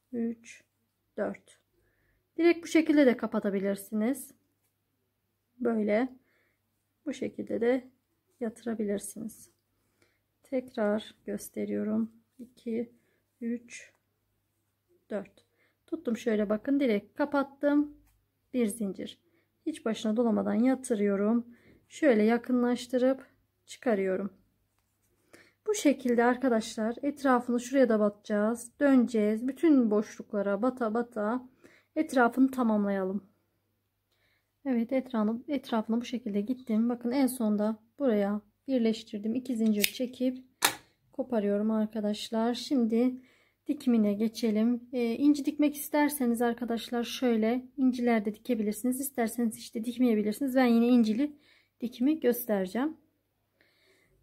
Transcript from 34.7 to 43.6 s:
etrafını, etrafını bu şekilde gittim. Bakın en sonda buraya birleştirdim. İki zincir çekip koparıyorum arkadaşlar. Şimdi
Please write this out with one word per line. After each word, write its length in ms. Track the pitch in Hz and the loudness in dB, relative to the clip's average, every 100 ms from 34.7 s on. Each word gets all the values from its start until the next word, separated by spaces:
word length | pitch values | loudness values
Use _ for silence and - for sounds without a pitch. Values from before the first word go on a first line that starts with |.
| 240 226 | -2 0
etrafını, 500 | 262 254 226 208 233 262 | -2 -2 -2 0 -2 -4
etrafını 540 | 277 - 226 214 226 | -6 -2 -4 0 -4
bu 40 | 240 | -4
şekilde 360 | 233 214 202 | -8 -4 -4
gittim. 480 | 208 254 - 220 233 | -2 -6 -2 0 0
Bakın 220 | 240 233 | -2 -2
en 160 | 269 262 | 0 0
sonda 520 | 254 220 208 214 220 _ _ | 2 0 2 0 -2 _ _
buraya 420 | 277 208 196 208 - _ - | 2 2 2 -2 -8 _ -2
birleştirdim. 680 | 262 226 220 - 214 214 240 | 0 2 0 -6 -8 -4 -4
İki 200 | 254 233 | -4 0
zincir 280 | 220 208 | 2 2
çekip 540 | 202 - 254 254 254 254 - _ - - _ _ _ | -2 -4 -8 -4 -4 -4 -14 _ -4 -4 _ _ _
koparıyorum 600 | - 254 233 202 202 214 | -10 -4 -2 -2 -2 -2
arkadaşlar. 840 | 220 214 220 208 208 - 220 233 | -2 -4 -4 -4 -6 -6 -4 -2
Şimdi 680 | 247 - 285 233 226 254 254 - _ _ _ | -4 -2 0 0 2 0 -2 -16 _ _ _